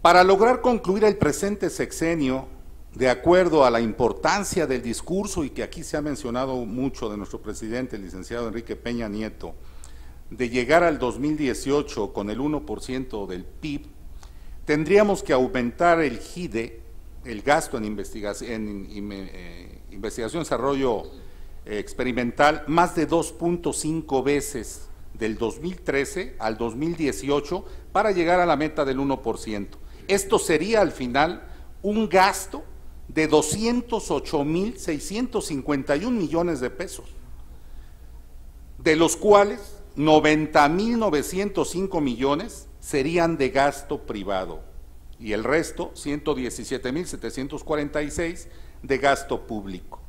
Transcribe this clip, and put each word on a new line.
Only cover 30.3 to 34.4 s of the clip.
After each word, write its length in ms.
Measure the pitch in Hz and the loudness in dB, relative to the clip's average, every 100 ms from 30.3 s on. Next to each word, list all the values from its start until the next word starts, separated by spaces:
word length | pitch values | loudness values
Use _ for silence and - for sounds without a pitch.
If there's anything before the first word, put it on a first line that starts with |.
| 202 | 2
sería 400 | - 156 185 226 | 4 2 4 4
al 100 | 165 | 4
final 580 | - 127 131 160 - - - - - | 2 0 2 2 0 -12 -16 -16 -6
un 280 | 196 208 214 | -2 0 4
gasto 560 | 190 196 190 - 277 - - - - - | 6 6 4 -6 -12 -12 -14 -16 -14 -4
de 220 | - 156 | 0 6
doscientos 840 | 151 151 202 226 240 240 220 - | 6 4 0 2 0 0 -4 -2
ocho 340 | 147 - 156 | -2 0 -2